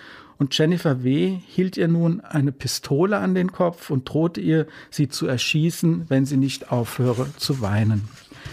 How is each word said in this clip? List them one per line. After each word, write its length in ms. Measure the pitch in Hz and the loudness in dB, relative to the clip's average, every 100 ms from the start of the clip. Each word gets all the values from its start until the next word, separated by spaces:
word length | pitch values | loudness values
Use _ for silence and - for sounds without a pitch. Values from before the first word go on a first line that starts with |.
| - - - - | -20 -20 -12 -4
Und 220 | 139 - | -2 2
Jennifer 440 | 156 175 160 127 | 2 2 0 0
W. 360 | 123 147 185 185 - | 0 2 0 -2 -6
hielt 320 | - 185 - | -2 -2 0
ihr 100 | 170 | 2
nun 320 | 165 170 175 | 2 2 0
eine 320 | - 156 143 | -2 0 0
Pistole 680 | 135 127 - - 143 196 202 | -2 -6 -6 -2 0 2 0
an 160 | 185 | 0
den 180 | 185 180 | 0 0
Kopf 360 | - 175 175 - | 0 -2 -2 -4
und 180 | 135 - | -4 -2
drohte 340 | 147 160 - | 0 0 0
ihr, 260 | 160 160 151 - - | 2 2 0 -6 -8
sie 180 | - 143 | -2 -2
zu 180 | - 165 | -2 -2
erschießen, 800 | 127 - 156 165 - 165 170 165 | -2 0 0 0 0 0 0 0
wenn 160 | 135 139 | 0 2
sie 100 | 135 | 2
nicht 360 | 135 - - | 0 -2 -4
aufhöre 560 | 123 113 - 123 113 131 - | -2 -2 0 0 0 -4 -4
zu 260 | - 135 | -4 -2
weinen. 460 | 101 104 107 104 107 - - - - | 0 2 2 0 -2 -12 -20 -18 -16